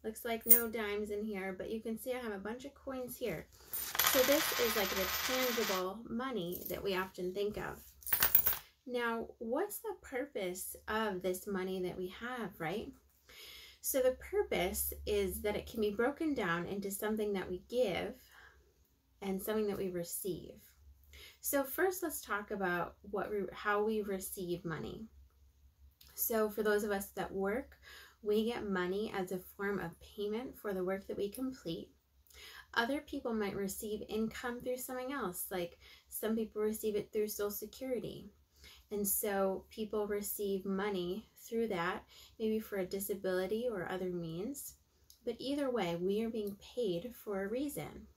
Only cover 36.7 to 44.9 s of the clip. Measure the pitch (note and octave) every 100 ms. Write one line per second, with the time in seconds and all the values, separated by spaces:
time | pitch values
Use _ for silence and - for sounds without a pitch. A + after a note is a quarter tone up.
36.7 | G#3+ A3 G#3 G3+ A3 G#3+ - G#3 G3+ G#3+
37.7 | - C4 A#3+ - C#3+ G3 - _ _ -
38.7 | - _ G#3 G3+ - A3 G3 F#3+ F#3+ -
39.7 | - G#3+ G#3+ G#3 G3+ G#3 - G3+ G3 F#3+
40.7 | F#3+ G#3 G3 F3 G3 - - - A3+ A3+
41.7 | F#3 E3+ G3+ - - - - A3 A3 G#3+
42.7 | G3+ F#3 G3 G3 G3+ F#3+ F#3 F#3 A3 B3
43.7 | G#3 E3+ F#3 F#3 F3 E3+ E3 A3 C#4 -
44.7 | - _